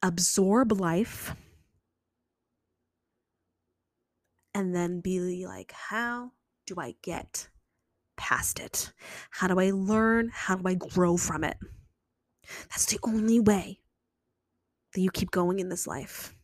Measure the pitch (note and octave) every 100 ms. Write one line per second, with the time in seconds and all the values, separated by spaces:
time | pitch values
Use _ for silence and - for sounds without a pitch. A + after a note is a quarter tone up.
0 | F3+ E3+ F3 - F#3+ A3 B3 G3+ F3 E3+
1 | A#3 - - - - _ _ _ _ _
2 | _ _ _ _ _ _ _ _ _ _
3 | _ _ _ _ _ _ _ _ _ _
4 | _ _ _ _ _ G3+ F#3 F3 F3 F3
5 | F#3 F#3 F3+ F3+ F#3 F#2+ - - - A3
6 | A#3+ A#3+ B3 - _ _ - F3+ C3+ -
7 | - E3 - - - _ _ _ _ _
8 | _ - - A#2+ - - - - - -
9 | - - - - F#3 F#3 F#3+ G3 F#3+ A3
10 | A3+ A3+ A#3 - - F#3 F#3 F#3 - F#3
11 | F3 F3 - D#3 D#3 - - - - _
12 | _ _ _ _ - - - - - A3
13 | A#3 A3 A3 A3+ G#3 G3 - - _ _
14 | _ _ _ _ _ _ _ _ _ -
15 | F#3 - F#3 F#3 F3 F#3+ F#3 F3+ - A#2+
16 | - - - -